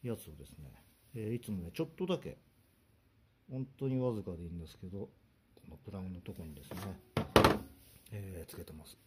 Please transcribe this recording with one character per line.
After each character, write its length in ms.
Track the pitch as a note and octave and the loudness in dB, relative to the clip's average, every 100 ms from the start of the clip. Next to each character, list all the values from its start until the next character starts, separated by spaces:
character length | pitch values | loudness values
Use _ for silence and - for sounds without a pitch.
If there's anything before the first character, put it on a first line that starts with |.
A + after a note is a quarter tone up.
や 120 | B2+ G#2+ | -2 -4
つ 140 | - | -6
を 60 | D2+ | -14
で 100 | - | -16
す 120 | - | -14
ね、 120 | C#2 - - - - A#2+ | -16 -18 -20 -20 -16 -6
え 140 | G#2+ | -2
ー、 20 | |
い 60 | A#2 | -2
つ 100 | - | -2
も 140 | G2+ | -4
ね、 80 | E2+ | -4
ち 80 | - | -4
ょ 40 | D#3+ | -4
っ 20 | - | -2
と 80 | F#3 | 0
だ 120 | F3 | 0
け、 200 | - - - - - _ _ - _ - - _ - | -2 -12 -18 -20 -20 _ _ -20 _ -20 -20 _ -10
本 160 | C3 C3 - | -6 -6 -2
当 100 | C3+ | 0
に 120 | C3 | 4
わ 140 | B2+ | 4
ず 80 | A2 | 2
か 100 | F#2+ | -2
で 120 | E2+ | -6
い 40 | E2+ | -6
い 20 | |
ん 100 | E2+ | -6
で 80 | D#2 | -8
す 100 | - | -10
け 100 | F#2 | -10
ど、 120 | G2 | -8
こ 100 | - - - _ _ - - | -8 -12 -20 _ _ -20 -18
の 80 | - | -14
プ 140 | - | -10
ラ 80 | G2 | -6
グ 100 | F#2 | -6
の 100 | F2+ | -6
と 120 | - | -8
こ 100 | F#2 D#2+ | -10 -10
に 80 | |
で 100 | D2 | -10
す 80 | - | -10
ね、 280 | F2+ G2 F#2 - - - - - - - - - - - | -8 -6 -8 -2 0 8 10 12 8 0 -16 -20 -20 -10
え 340 | G#2+ G2 F2+ D#2+ | -8 -6 -8 -10
ー、 40 | |
つ 40 | - | -10
け 80 | |
て 100 | F2 | -10
ま 120 | D#2 D#2+ | -12 -14
す。 120 | - | -20